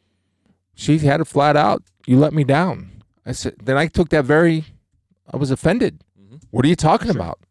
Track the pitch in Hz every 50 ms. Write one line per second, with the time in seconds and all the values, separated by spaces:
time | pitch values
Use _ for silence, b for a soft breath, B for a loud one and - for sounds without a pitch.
0 | _ _ _ _ _ _ _ _ _ _ _ _ _ _ _ - - - 147 160
1 | 151 139 143 165 156 - - 147 143 151 147 147 151 - - - - _ _ _
2 | _ - 127 131 151 151 147 156 139 123 135 156 185 185 127 98 90 - - -
3 | - _ _ _ - 92 - - - - - - 101 131 131 139 160 156 - 190
4 | 175 - 170 156 131 120 147 156 175 170 160 160 156 - - _ _ _ _ _
5 | _ _ _ _ _ - - 127 139 131 135 - - 156 196 247 247 165 151 -
6 | _ _ _ _ 98 101 127 156 - _ - 117 131 156 175 - - 156 185 226
7 | - 233 165 107 87 80 - - _ _